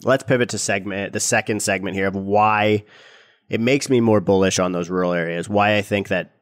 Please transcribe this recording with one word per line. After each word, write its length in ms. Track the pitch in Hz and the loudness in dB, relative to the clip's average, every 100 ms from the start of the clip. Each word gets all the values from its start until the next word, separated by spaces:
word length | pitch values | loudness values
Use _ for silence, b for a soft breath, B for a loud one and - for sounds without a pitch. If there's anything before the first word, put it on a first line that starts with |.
let's 180 | - 131 | 0 0
pivot 280 | - 127 120 | 2 0 0
to 100 | 104 | -4
segment, 520 | - 101 95 98 101 | -4 -4 -4 -6 -6
the 80 | 107 | -4
second 440 | - 117 - 107 | -2 -2 -2 -2
segment 320 | - 95 92 95 | -2 -2 -4 -2
here 100 | 95 | -2
of 100 | 98 | -2
why 680 | 98 104 107 107 107 107 - b b b b b b | -2 2 2 2 2 0 -2 b b b b b b
it 100 | 110 | -2
makes 300 | 117 139 - | 2 0 2
me 100 | 127 | 2
more 220 | 113 107 | 4 4
bullish 380 | 90 95 95 - | 4 2 2 0
on 120 | 90 | -2
those 200 | 90 85 | -2 -4
rural 220 | 92 90 | -2 -2
areas, 360 | 87 85 85 85 | -2 -2 -6 -2
why 260 | 101 104 104 | 0 2 2
I 60 | |
think 280 | 98 101 95 | 0 -4 -2
that 240 | 92 82 _ | -4 -6 _